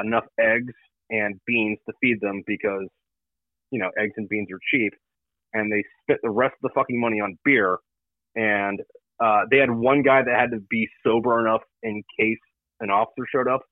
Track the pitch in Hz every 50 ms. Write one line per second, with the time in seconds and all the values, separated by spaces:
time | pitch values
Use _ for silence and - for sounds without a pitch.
0 | 101 110 113 113 - - _ - 113 110 110 120 123 123 - _ _ _ _ _
1 | _ - 113 110 104 104 101 95 _ - 120 117 107 107 107 - _ - - _
2 | - 123 117 104 104 101 98 98 - - 104 - - 104 98 98 95 92 _ _
3 | _ _ _ _ _ _ _ _ _ _ _ _ _ _ 135 113 110 107 - -
4 | 107 107 - 113 107 95 107 107 101 90 92 95 - - - 131 110 98 - _
5 | _ _ _ _ _ _ _ _ _ _ - 110 107 107 107 104 101 - _ _
6 | _ - 143 - - 117 101 113 127 135 - - 135 127 - 139 131 - 123 120
7 | 117 117 110 107 104 98 90 - - 143 139 117 98 92 92 - _ _ _ _
8 | _ _ _ _ _ _ - 113 110 107 104 101 101 101 101 98 - - - -
9 | _ _ _ - 117 110 107 104 95 - 131 139 135 123 117 117 113 127 139 147
10 | 131 135 135 135 123 123 120 - 123 120 120 110 98 - 117 113 110 - - _
11 | - 120 110 117 110 123 117 117 113 110 110 110 - _ _ _ - 113 104 107
12 | 98 - - - 110 110 110 - _ _ _ _ _ _ _ - 113 98 98 104
13 | 113 - - - 123 - - 131 123 127 127 131 - _